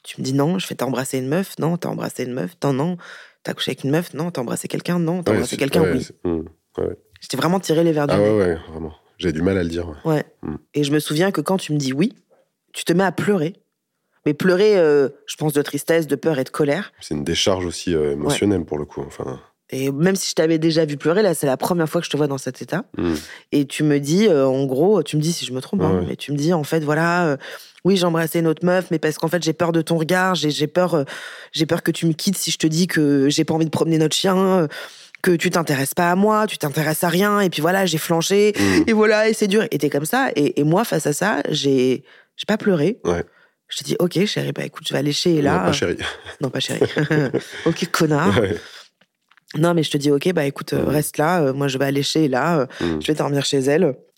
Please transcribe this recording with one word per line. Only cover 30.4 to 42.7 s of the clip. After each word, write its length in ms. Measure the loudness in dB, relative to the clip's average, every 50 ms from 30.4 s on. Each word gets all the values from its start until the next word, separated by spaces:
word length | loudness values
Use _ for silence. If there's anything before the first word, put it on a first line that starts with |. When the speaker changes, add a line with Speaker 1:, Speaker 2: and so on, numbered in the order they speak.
| 0 -2
Speaker 1:
j'ai 160 | 0 0 -2
peur, 260 | 0 _ 0 2 2 2
euh, 100 | 0 0 -2 -6 -14 -14 -16 -16 -18 -20 -10
j'ai 140 | -4 -2 0
peur 160 | 0 0 0
que 80 | 0 -2
tu 160 | -2 0 0
me 80 | 0 0
quittes 240 | 0 -2 -4 -4
si 140 | -2 -4 -6
je 80 | -4 0
te 80 | 0
dis 180 | 0 2 0 0
que 420 | 0 2 0 2 4 4 4 4 2
j'ai 140 | 2 0 0
pas 120 | 0 0
envie 100 | 0 0
de 60 | 0
promener 260 | 0 0 0 2 2
notre 180 | 2 2 2 0
chien, 220 | 0 0 2 2
euh, 300 | 2 2 4 4 2 2 0 -4 -10 -16 -16 -18 -20 -20 -20 -12 _ 0
que 80 | 2
tu 180 | 2 2 0 0
t'intéresses 460 | 0 0 0 0 0 0 0 -2 0
pas 160 | 0 2 2
à 40 | 4
moi, 300 | 4 4 4 4 2 0
tu 140 | -2 -4 -4
t'intéresses 440 | -6 -4 -2 -2 -2 -2 -2 0 0
à 60 | 0
rien, 300 | 2 2 2 2 4 2
et 100 | 2 0
puis 120 | 0 0 0
voilà, 240 | 2 2 2 0
j'ai 100 | 0 0
flanché, 560 | -2 -2 0 0 0 0 2 2 4 4 4 2
Speaker 2:
Hmm. 280 | 2 2 4 4 4 4
Speaker 1:
et 80 | 4 4
voilà, 360 | 4 4 4 4 4 4 2
et 40 | 2
c'est 140 | 2 0
dur. » 160 | 2 2 2 2 0
Et 80 | -2 0
t'es 100 | 0 0
comme 160 | 0 0 -2
ça, 240 | 0 0 0 0 0 0
et, 240 | 0 0 2 2 2
et 40 | 2
moi, 200 | 4 4 2 2
face 240 | 0 -2 -2 0
à 60 | -2 -2
ça, 280 | 0 0 0 0 -2 -2 -2
j'ai, 540 | -2 0 2 2 2 4 4 2 2 0 -4 _ -20 -20 _ _ _
j'ai 100 | -12 -4
pas 120 | -2 -2 0
pleuré. 400 | 2 2